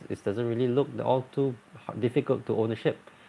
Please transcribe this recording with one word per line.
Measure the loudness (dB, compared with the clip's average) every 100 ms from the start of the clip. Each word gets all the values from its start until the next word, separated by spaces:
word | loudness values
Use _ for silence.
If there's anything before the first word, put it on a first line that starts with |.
| -10
it | -6
doesn't | -2 -2 0
really | 0 2
look | 2 0 -2
all | 2 0 0
too | 0 0 -2 -14 -16 -10
h-, | -2
difficult | 2 2 0 -2 0
to | 0
own | 0
a | 0
ship. | 0 -2 -10 -20